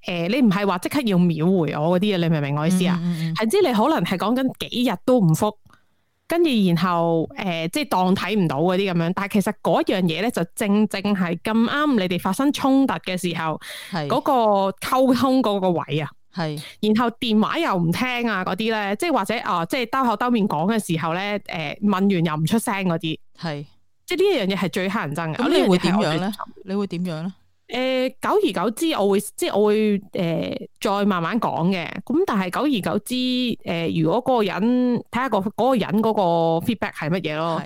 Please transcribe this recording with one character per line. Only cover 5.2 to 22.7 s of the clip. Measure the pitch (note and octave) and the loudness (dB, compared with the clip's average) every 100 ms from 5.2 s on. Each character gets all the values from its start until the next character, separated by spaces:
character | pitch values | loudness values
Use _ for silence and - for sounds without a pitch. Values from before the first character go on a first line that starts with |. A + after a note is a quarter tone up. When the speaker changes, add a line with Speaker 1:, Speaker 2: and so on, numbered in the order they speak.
| F3+ | 4
Speaker 1:
覆， | D#3 G#3+ - - - _ _ _ _ _ | 2 0 -4 -20 -20 _ _ _ _ _
跟 | E4+ | 2
住 | E4+ A#3+ F#3 | 2 4 4
然 | E3+ | 2
後， | F3+ E3+ E3+ E3 D#3+ - | 2 2 2 2 0 -4
呃， | G3 E3 E3 | -6 -4 -4
即 | D4+ | -4
係 | C#4 | -2
當 | F3+ F3+ F#3+ | 0 2 2
睇 | F3+ G#3+ | 0 0
唔 | E3+ | 0
到 | C3+ | 2
嗰 | E3+ F#3 | 2 2
啲 | G3 | 0
噉 | E3+ | 0
樣。 | E3 F#3 | 0 -2
但 | G3 | 0
係 | |
其 | G#3+ | 0
實 | F#3+ G#3 | 0 -2
嗰 | G3+ G3 | 0 0
樣 | E4 G#3+ | 2 0
嘢 | F#3 D#3+ | 0 0
呢， | A3 | -2
就 | A3 E3+ - | -2 -4 -4
正 | G#3+ G#3 G#3+ | 0 2 2
正 | G3 | 0
係 | G3 G3+ F3+ E3+ | -2 0 -2 -2
咁 | - | -2
啱 | A3 A#3 C#4+ D4+ B3 | 0 0 0 0 2
你 | F3+ | 0
哋 | F3 | -2
發 | F#3 | -2
生 | F#3+ C#4 | 0 0
衝 | C#4+ C#4 C4+ C4+ | 2 2 4 4
突 | E3+ | 0
嘅 | - F#3 | -4 -4
時 | F3+ E3+ | -4 -2
候， | D#3+ D3+ - - - | -4 -4 -8 -16 -8
Speaker 2:
係。 | F#3 D3 | -6 -2
Speaker 1:
嗰 | B3 | -2
個 | D#4 C4+ A3 G3+ G3 F#3+ | 2 2 4 2 0 -2
溝 | - C4 C4 B3 | -2 2 4 4
通 | C4+ C4 | 4 2
嗰 | A3+ G3+ | 2 2
個 | F#3 | 2
位 | E3 - C#3+ | 0 -2 -4
啊。 | D3 - _ | -4 -10 _
Speaker 2:
係。 | - D#3+ D3+ - - | -6 -6 -6 -10 -4
Speaker 1:
然 | G#3 G#3+ | 0 2
後 | A#3+ A3+ | 0 -2
電 | B3 G#3+ | 0 2
話 | G3 D4 | 2 0
又 | D#4+ F#3+ | 0 0
唔 | E3 | 0
聽 | F3 B3+ A#3+ A#3 | 0 -2 -2 -2
啊 | G3+ | -2
嗰 | F#3 F#3 | -2 -2
啲 | A3 | -2
呢， | A3 G3+ G#3 | -2 -2 -2
即 | F4 | 0
係 | |
或 | C4 | 0
者， | F#3+ G#3+ | 0 -4
啊， | - F3+ E3 | -2 -2 -2
即 | C#4+ | -2
係 | A#3 | -2
兜 | C4 | 0
口 | B3+ G#3 | 0 0
兜 | B3 | 0
面 | A#3+ G3+ | 2 0
講 | D3+ F3 A3+ | 0 0 -2
嘅 | |
時 | - D#3+ | -2 -4
候 | D#3+ | -2
呢， | E3+ G3+ G#3 - | -4 -4 -6 -8
呃， | F3 D3+ - | -8 -8 -4
問 | G#3 | -2
完 | F#3+ G3 | 2 2
又 | F#3+ E3 D#3 | 2 0 0
唔 | D#3+ | 0
出 | A3+ | 0
聲 | A3+ | 0